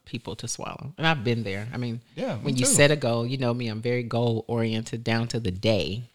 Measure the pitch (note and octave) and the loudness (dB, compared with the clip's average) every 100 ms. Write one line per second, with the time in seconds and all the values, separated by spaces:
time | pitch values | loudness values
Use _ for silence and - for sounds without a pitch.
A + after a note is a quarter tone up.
0 | - - - A#2+ - - - - - - | -12 -10 -8 -8 -8 -8 -8 -10 -10 -2
1 | D#3+ D#3 A2 A#2 G#2+ F#2+ A2 B2 B2 A#2 | 0 2 2 0 -2 -4 -6 -6 -4 -6
2 | - - C4 A2 - B2+ B2+ G3 C#3+ D3 | -10 -8 -4 -4 -2 2 4 6 6 6
3 | C3 A#2 A#2 C3+ B2 A#2+ A#2 G#2+ A#2 B2 | 2 0 0 0 0 0 -2 -4 -2 -2
4 | A#2 A#2+ A#2+ A2+ - A#2 A2+ A2 A2+ A#2 | 0 2 2 2 0 0 0 0 -4 -4
5 | A#2 A2+ A2+ A#2+ A2 F#2 A2 G#2+ D2+ G#2 | 0 0 0 -2 -2 0 2 2 0 -4
6 | A#2+ | -8